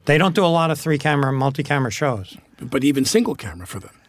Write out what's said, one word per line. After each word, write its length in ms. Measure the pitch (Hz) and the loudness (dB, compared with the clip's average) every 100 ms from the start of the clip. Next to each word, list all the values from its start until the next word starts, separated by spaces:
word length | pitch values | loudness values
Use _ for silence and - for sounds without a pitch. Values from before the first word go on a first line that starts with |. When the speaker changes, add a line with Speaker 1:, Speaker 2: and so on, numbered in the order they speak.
Speaker 1:
They 140 | - 156 | 2 4
don't 160 | 185 | 4
do 100 | 185 | 4
a 100 | 180 165 | 2 2
lot 100 | 165 | 2
of 80 | 147 | -2
three-camera, 520 | 160 147 151 143 139 | -2 0 0 0 0
multi-camera 580 | 135 139 139 139 143 127 | 0 0 -2 -2 0 0
shows. 460 | - 147 113 92 - _ _ | -2 -2 -2 -8 -16 _ _
Speaker 2:
But 240 | 123 135 | -6 0
even 200 | 139 135 | 2 2
single 300 | 131 220 226 | 2 0 0
camera 320 | - 98 85 92 | -4 -10 -12 -12
for 140 | 98 | -14
them. 140 | - _ | -16 _